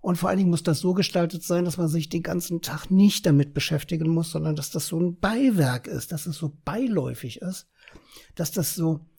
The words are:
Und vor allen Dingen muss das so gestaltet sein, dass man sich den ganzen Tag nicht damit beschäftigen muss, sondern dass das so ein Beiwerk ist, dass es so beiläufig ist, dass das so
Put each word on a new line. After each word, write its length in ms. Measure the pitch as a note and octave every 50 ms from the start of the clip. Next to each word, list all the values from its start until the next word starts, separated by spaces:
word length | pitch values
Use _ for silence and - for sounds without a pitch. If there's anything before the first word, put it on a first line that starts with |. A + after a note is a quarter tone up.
| -
Und 160 | F#3 F3+ E3
vor 100 | - F#3
allen 100 | F#3 F#3+
Dingen 120 | G3 F3+
muss 140 | E3+ D#3 -
das 160 | F3+ D#3 C3
so 120 | - F3+ F3+
gestaltet 520 | F#3+ F#3+ - - F#3 E3+ E3 - E3+ -
sein, 200 | - F3+ F3 F3
dass 140 | F3 D#3 F3+
man 100 | E3+ D#3+
sich 220 | D3+ E3+ D#3 -
den 140 | - E3+ E3
ganzen 360 | - E3+ F3 E3+ - F3 E3
Tag 300 | - - D3+ D#3 - -
nicht 340 | F#3 F#3+ G3+ G#3 G3 - -
damit 300 | F3+ D3 C#3 C#3+ C#3+ C#3+
beschäftigen 560 | D3 - - D#3+ D3 - - E3+ D#3+ D#3+ D#3+
muss, 200 | E3 E3 E3 E3
sondern 260 | - - D#3 D#3 D3+
dass 120 | D3 C#3+ -
das 200 | - D#3+ - -
so 120 | F#3 D#3+
ein 180 | F3 F3+ F3 -
Beiwerk 640 | - F#3+ A3 A#3+ C#4 C4+ G#3+ F3+ D3+ B2+ B2 B2 -
ist, 260 | - - B2+ - - F3
dass 140 | D3+ -
es 100 | F3 D3+
so 160 | - D#3+ D3 D3 - -
beiläufig 760 | - D#3 A3 C4+ B3 G#3+ F3+ C3 B2 B2 - - B2 A2+ -
ist, 300 | - F3 F#3+ - - _ _ _ _ - - - - _ - - - - -
dass 160 | - E3+ D#3+
das 240 | - - D#3 - -
so 320 | - E3 D#3+ D#3+ D#3 - - _